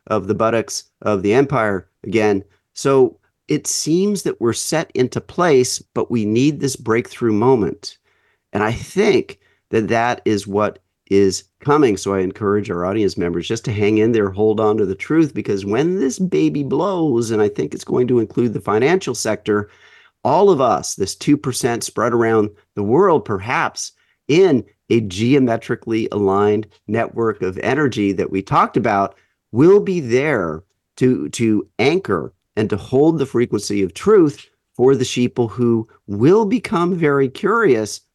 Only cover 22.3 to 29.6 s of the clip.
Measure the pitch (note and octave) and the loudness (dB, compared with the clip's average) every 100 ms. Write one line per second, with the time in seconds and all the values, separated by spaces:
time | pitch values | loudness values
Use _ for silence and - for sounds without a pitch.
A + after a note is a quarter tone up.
22.3 | A2 G#2 - _ - G2+ C#3+ G3 D3+ - | 2 0 -4 _ -8 0 2 2 2 0
23.3 | G2 G#2 D3+ C3+ - - - _ _ - | -6 -4 -4 -4 -6 -14 -16 _ _ 0
24.3 | D#3+ F#3+ B2+ - _ - A2+ G#2 F2+ A#2 | 4 4 2 -2 _ -2 0 0 -2 2
25.3 | C#3 B2+ A2+ - A#2 - A2+ A2 G#2 G2 | 2 2 -2 -4 -8 -4 -4 -2 0 2
26.3 | G2 G#2 G#2+ G#2+ _ - A2+ A2 A2+ A2+ | 4 2 0 -4 _ -6 -4 -2 -2 -4
27.3 | G2+ F#2 F#2 A2 C#3 C#3+ G#2+ G2+ F#2 F2+ | -2 -6 -4 -2 0 0 0 -2 -2 -4
28.3 | F#2+ G2 D3+ G#3+ C#3+ A2 G2+ G2 - _ | -4 -2 0 0 0 0 0 -2 -6 _
29.3 | _ _ A2+ | _ _ 2